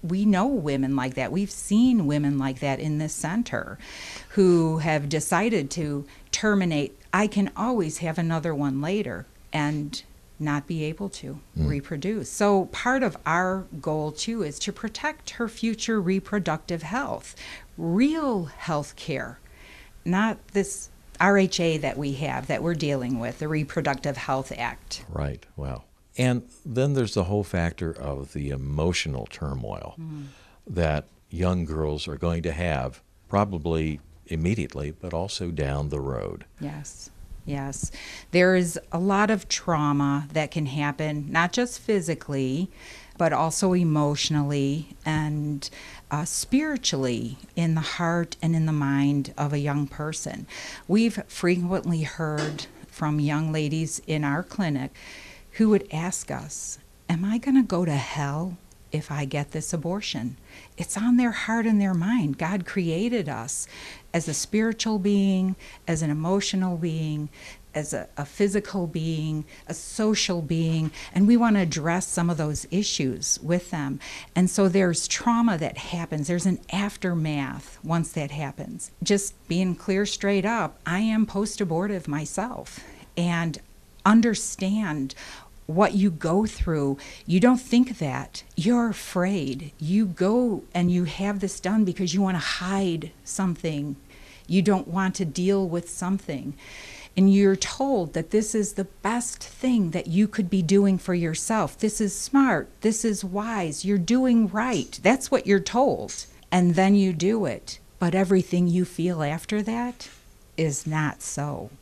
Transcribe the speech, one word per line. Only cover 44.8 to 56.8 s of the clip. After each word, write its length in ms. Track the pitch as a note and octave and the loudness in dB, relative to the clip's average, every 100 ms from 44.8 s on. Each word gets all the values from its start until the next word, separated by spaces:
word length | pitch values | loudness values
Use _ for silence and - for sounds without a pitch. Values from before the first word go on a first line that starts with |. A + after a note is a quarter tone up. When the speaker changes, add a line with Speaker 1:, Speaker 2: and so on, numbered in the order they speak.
| D3+ - - | -6 -8 -4
Speaker 1:
and, 640 | D#3 D3+ D3+ D3 C#3+ - - - - - | -2 -2 -2 -2 -4 -8 -14 -18 -20 -8
uh, 140 | D3 | -6
spiritually 1120 | E3+ - - C4 D#4 C#4+ - D3 C3 A#2+ A#2 - - - | -4 -4 0 0 0 -2 -2 0 0 -2 -4 -10 -10 -2
in 200 | E3 D#3+ | 0 0
the 60 | |
heart 560 | D3+ - E3+ E3+ E3 - | -2 -2 0 0 -2 -2
and 140 | D#3+ E3 | 0 2
in 100 | D#3 | 2
the 60 | |
mind 600 | D3+ C#3+ C#3 C#3 C#3+ C3+ - | 0 2 2 2 2 -2 -4
of 140 | D3 | -2
a 80 | D3 | -2
young 280 | C#3+ C#3+ C#3+ | -2 -2 -2
person. 600 | - D3+ D#3+ - - - - - - - | -4 -8 -6 -8 -10 -12 -14 -14 -16 0
We've 340 | G3+ A3+ G#3 - | 2 2 0 -10
frequently 760 | - F3 F3+ F3 F#3 - E3 | -2 2 2 2 -2 0 -2
heard 640 | D3 - D#3+ D3+ D3+ D3+ - - - | -2 -4 -4 -2 -4 -6 -12 -16 -20
from 320 | - D#3 D3+ | -4 0 2
young 320 | D3 D3+ D#3 | 2 0 0
ladies 500 | D#3 D3+ D#3+ D#3 - - | 0 0 -2 -2 -6 -4
in 160 | D#3 | -2
our 200 | D3 C#3+ | 0 -2
clinic 480 | F3+ - F3 C#3+ C3+ - - - - - - | -4 -4 -2 -2 -4 -10 -20 -18 -20 -20 -20
who 160 | - A3 | 2 4
would 180 | G3+ - | 4 2
ask 400 | D3+ F3 - - | -4 -4 -6 -8
us, 460 | C#3 C#3+ - - - | -10 -8 -12 -12 -12